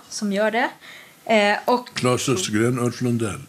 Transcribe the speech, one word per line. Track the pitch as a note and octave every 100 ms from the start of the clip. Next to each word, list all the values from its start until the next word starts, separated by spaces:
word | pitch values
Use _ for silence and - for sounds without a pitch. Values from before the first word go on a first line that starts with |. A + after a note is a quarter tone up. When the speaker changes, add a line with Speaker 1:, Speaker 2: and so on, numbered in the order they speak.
| -
Speaker 1:
som | - G#3
gör | G3 G#3+
det. | A#3 C#4 - - - - - -
Eh, | A3 G3+ G#3 -
och | B3 -
Speaker 2:
Claes | - B2 B2 -
Östergren, | B2 G#2 G#2 A#2 B2+
Ulf | A#2+ A#2
Lundell. | B2+ A#2+ A2 D2